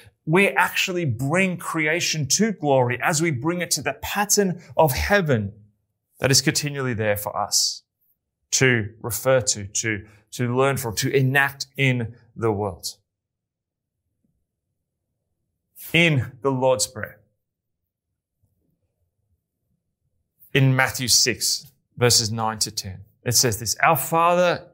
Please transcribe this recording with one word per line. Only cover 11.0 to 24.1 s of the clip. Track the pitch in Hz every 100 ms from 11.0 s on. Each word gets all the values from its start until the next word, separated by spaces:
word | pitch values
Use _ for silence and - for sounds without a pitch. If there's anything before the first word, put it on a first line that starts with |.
| 135 139
enact | 131 139 139 - - -
in | 135 123 110 - _ -
the | 113
world. | 101 104 90 - - _ _ _ _ _ _ _ _ _ _ _ _ _ _ _ _ _ _ _ _ _ _ _ _ _ _ _ - -
In | 160 170 143 104 -
the | 139
Lord's | 131 131 127 -
Prayer, | - - - _ _ _ _ _ _ _ _ _ _ _ _ _ _ _ _ _ _ _ _ _ _ _ _ _ _ _ _ _ _ _ _ _
in | 143 135 131
Matthew | 131 - 123
six, | - - 107 - - - _ _ -
verses | 120 113 110
nine | 113 110 110
to | 110
ten, | 107 101 92 98 _ -
it | 117
says | 127 110
this, | 113 -
"Our | - 147
Father | -